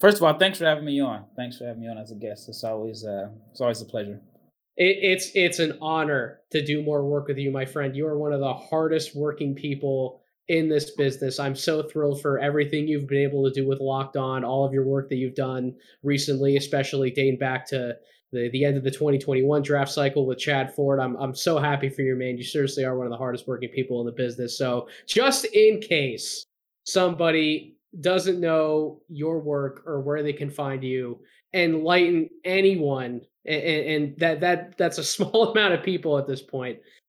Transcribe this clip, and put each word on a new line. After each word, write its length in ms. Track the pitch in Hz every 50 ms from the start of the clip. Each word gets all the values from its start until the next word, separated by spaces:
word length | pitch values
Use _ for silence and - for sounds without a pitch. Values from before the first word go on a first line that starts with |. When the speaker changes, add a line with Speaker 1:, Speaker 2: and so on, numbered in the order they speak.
Speaker 1:
First 160 | - 208 202
of 60 | 196
all, 160 | 165 156 151 -
thanks 200 | 185 196 190 -
for 60 | 170
having 200 | 160 151 147 151
me 160 | 151 139 139
on. 240 | 139 123 110 101 101 - -
Thanks 220 | - 123 123 120 -
for 80 | 127
having 160 | 120 113 113
me 60 | 113 113
on 100 | 113 110
as 120 | 107 110
a 40 | 113
guest. 340 | 101 110 107 104 - - -
It's 160 | 107 - -
always, 400 | 113 110 110 107 113 110 107 110
uh, 240 | 107 101 98 98 107 107 - - -
it's 100 | - -
always 220 | 127 120 113 113
a 20 | 110
pleasure. 360 | - - 113 104 104 104 104 - _ _ _ _ _ _ _ _ _ -
Speaker 2:
It, 200 | - 180 185 190 190
it's, 280 | - 190 185 185 - - -
it's 240 | 196 180 170 175 -
an 180 | 165 151 - -
honor 580 | 156 156 160 160 156 151 143 131 117 - - - _ _
to 120 | - 156 143
do 180 | 147 147 151
more 220 | 151 151 147 143 139
work 220 | 143 147 147 143 147
with 80 | 139
you, 140 | 135 139 139
my 160 | 135 135 131
friend. 280 | 131 - 151 143 139 131
You 120 | 139 151
are 100 | 156 151
one 160 | 147 151 147
of 80 | 147 139
the 140 | 139 135 123
hardest 600 | 117 - - 160 160 160 160 160 160 156 - -
working 400 | 143 147 151 147 - 151 139 139
people 680 | - - 147 139 139 147 139 135 131 131 131 - - _ _ _ _ _ -
in 200 | 170 160 165 156
this 240 | 151 147 147 -
business. 460 | - - 143 135 131 - 139 - - -
I'm 180 | 143 139 135
so 260 | 135 - - 156 151
thrilled 400 | 151 151 - 156 147 143 139 143
for 160 | 143 147 139 127
everything 480 | 139 147 143 151 143 143 156 151 147 156
you've 200 | 151 143 139 131
been 160 | 139 139 143
able 200 | 139 143 139 135
to 80 | 135
do 140 | 135 139 135
with 140 | 135 135 135
Locked 360 | 135 135 135 135 135 135 -
On, 280 | 143 131 131 131 131 123
all 200 | 117 131 135 139
of 80 | 135
your 140 | 135 135 135
work 240 | 135 139 139 139 135
that 60 | 135
you've 180 | 127 131 127 127
done 400 | 143 131 127 131 131 127 127 127 - _ _ _ _
recently, 540 | - 143 143 139 143 147 139 131 139 139 139
especially 540 | 139 139 143 - 139 135 - - 139 135 127
dating 300 | 123 139 135 135 131 123
back 260 | 139 131 127 123 - -
to 260 | 139 131 123 120 117 - _ _ _ _ _ -
the, 160 | - 123 120 120
the 120 | 120 131 143
end 140 | 143 139 139
of 60 | 127
the 60 | 135
twenty 260 | 135 - 151 147 139 135
twenty-one 440 | 139 147 135 131 131 139 151 147
draft 280 | 139 143 147 143 139 139
cycle 340 | - 151 143 139 139 147 135
with 140 | 131 127 127
Chad 360 | - 151 143 135 131 131 -
Ford. 260 | - 143 139 139 135
I'm, 160 | 131 127 123
I'm 180 | 113 135 135 127
so 240 | - - 175 165 147
happy 320 | 151 147 143 139 139 135
for 120 | 139 -
you, 120 | 135 131 131
man. 240 | 123 127 127 123 120
You 60 | 120
seriously 400 | - - 151 139 131 - 143 131
are 120 | 131 127
one 100 | 127 123
of 40 | 120
the 80 | 117 117
hardest 300 | 131 127 123 123 - 131
working 220 | 127 117 127 117
people 300 | - 135 127 - 123 120
in 60 | 120
the 60 | 117
business. 440 | 117 123 127 120 120 123 123 120 -
So 320 | - 139 127 123 123 - - - - -
just 380 | - - 214 262 277 277 269 -
in 360 | - 202 208 214 220 220 196
case 640 | - - 170 151 139 131 110 107 - - - - - _ _ _ _ _ _ _ -
somebody 920 | - - 185 185 175 170 - 170 165 160 160 156 156 156 - - - - _ _ _ - 175
doesn't 380 | 143 180 185 185 185 190 180 180
know 640 | 170 165 160 156 156 156 156 156 156 147 - - _ -
your 320 | 165 143 147 160 165 160
work 420 | 147 151 147 143 139 135 135 - -
or 160 | 165 151 139
where 220 | 131 143 147 151
they 100 | 147 151
can 160 | 143 143 147 143
find 360 | 143 - 143 139 135 131 131
you, 340 | 127 131 127 123 120 120 - - _ _ _ _ _
enlighten 800 | - 185 175 165 160 156 156 170 175 180 175 170 175 160 160 160 - - -
anyone. 760 | 180 185 196 196 196 196 175 151 143 135 131 127 120 123 120 - _ _ _ -
And, 180 | - 156 151 -
and, 220 | 165 156 151 131 156
and 300 | 156 147 147 143 139 -
that, 220 | 165 165 160 147
that, 360 | 170 175 - - - - - -
that's 200 | 180 165 - -
a 40 | 147
<laughs> 0 |
small 460 | - - - 202 - - 226 233 226
amount 240 | 220 214 208 196 175
of 80 | -
people 340 | - 190 185 165 - 160 147
at 120 | 139 135 139
this 120 | 135 131
point, 380 | - - - 131 127 127 110 - _ _ _ _ _